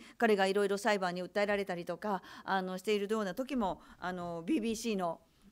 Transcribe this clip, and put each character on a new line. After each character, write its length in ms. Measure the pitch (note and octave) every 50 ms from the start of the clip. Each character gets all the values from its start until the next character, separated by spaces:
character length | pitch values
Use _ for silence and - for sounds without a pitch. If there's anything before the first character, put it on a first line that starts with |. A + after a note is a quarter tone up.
| - - - -
彼 180 | A#3 A3 G#3+
が 120 | F#3+ F#3+ F#3+
い 80 | F#3+
ろ 100 | G#3 G3+
い 20 | F#3+
ろ 120 | G3+ G3
裁 180 | - A3 G#3 G3
判 160 | F#3 F3+ F3
に 100 | F3+ F3+
訴 180 | E3+ - G#3
え 40 | G#3
ら 100 | G3+ G#3
れ 100 | G3+ G3
た 100 | G3 F3+
り 100 | E3+ E3+
と 120 | F3+ E3+ E3+
か、 260 | - G#3+ G3 F#3 - - - - -
あ 160 | - F#3+ F#3+
の、 200 | F#3 F#3 F#3 F#3
し 20 |
て 140 | - A3 G#3+
い 40 | G3+
る 80 | G3+ G3
よ 120 | A3 A3
う 60 | G#3
な 100 | F#3 F3+
時 200 | B3+ C4 B3+ D4
も、 280 | B3 G#3+ F3+ - - - - - -
あ 120 | - F3+
の、 300 | F#3 F3+ F3 F3 E3+ E3+ E3
ビ 140 | F#3+ D#4+ C4
ー 40 |
ビ 100 | G#3 A#3
ー 40 | A3
シ 180 | A3 - A#3 G#3+
ー 20 |
の 240 | F#3+ F3+ E3+ D#3+ - _ _ _ _ - -